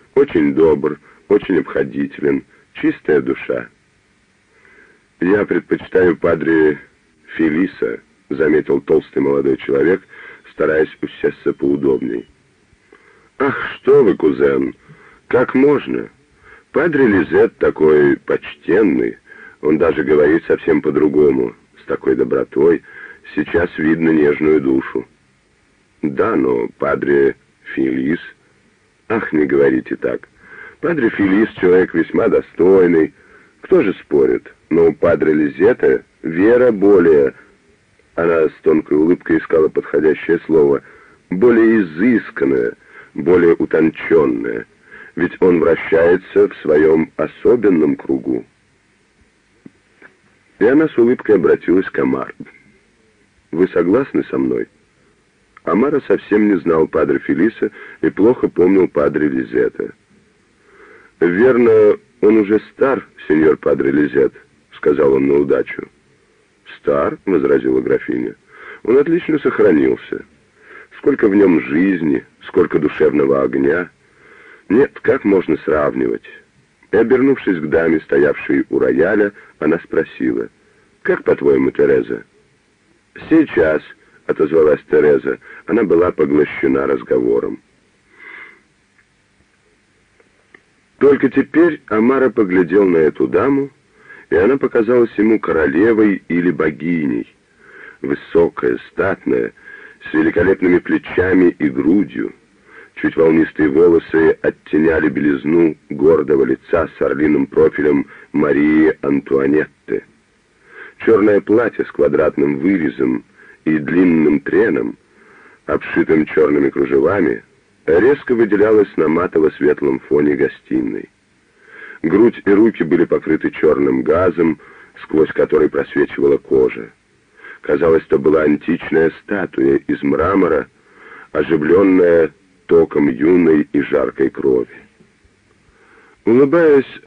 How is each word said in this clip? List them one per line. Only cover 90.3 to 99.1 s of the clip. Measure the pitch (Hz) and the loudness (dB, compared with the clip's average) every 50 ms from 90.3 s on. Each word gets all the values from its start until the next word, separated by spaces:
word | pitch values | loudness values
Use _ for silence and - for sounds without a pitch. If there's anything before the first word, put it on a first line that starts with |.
| _ _ _ _ _ - _ _ _ _ _ _ _ _ | _ _ _ _ _ -20 _ _ _ _ _ _ _ _
Только | - 139 139 - - 131 | 2 2 2 4 0 0
теперь | - 143 135 - - 151 170 175 151 - _ - | 0 0 -2 0 2 2 2 2 0 -4 _ -6
Амара | 107 110 113 120 135 135 131 123 | -2 0 0 2 2 2 0 0
поглядел | 104 113 110 92 90 95 90 80 87 101 101 | 0 0 -2 0 2 0 0 2 2 2 2
на | 95 87 80 | 4 2 2
эту | 78 76 71 - 67 64 | 2 0 0 -2 -4 -2
даму, | 64 87 110 139 143 139 139 139 _ _ _ _ _ _ _ - - - - _ | 0 0 0 0 -2 -2 -4 -6 _ _ _ _ _ _ _ -20 -20 -20 -10 _
и | - | -2
она | 82 92 110 135 139 | 0 2 2 0 0
показалась | - 127 - 123 113 104 123 123 117 113 - | -2 -2 -2 -2 0 2 2 2 2 0 0
ему | - 104 110 113 104 | 0 0 2 2 0
королевой | - - 80 80 78 71 69 80 101 117 117 107 110 107 98 87 - _ | 0 -2 -2 0 -2 0 2 2 2 2 4 2 2 2 0 -2 -6 _
или | 82 87 87 90 | -4 -2 0 -2
богиней. | 82 73 82 80 76 64 73 85 87 82 76 69 60 58 55 - _ _ _ _ _ _ _ - - - - - - _ - | -2 0 -2 -4 -4 -4 -6 -4 -4 -2 -2 -4 -4 -6 -6 -10 _ _ _ _ _ _ _ -20 -20 -20 -20 -20 -20 _ -8
Высокая, | 67 69 - - - - 82 85 76 - - - 62 62 57 - - | -6 -6 -8 -8 -2 0 2 2 2 -2 -4 -4 -4 -4 -4 -8 -16
статная, | _ - 87 95 | _ -4 -4 -4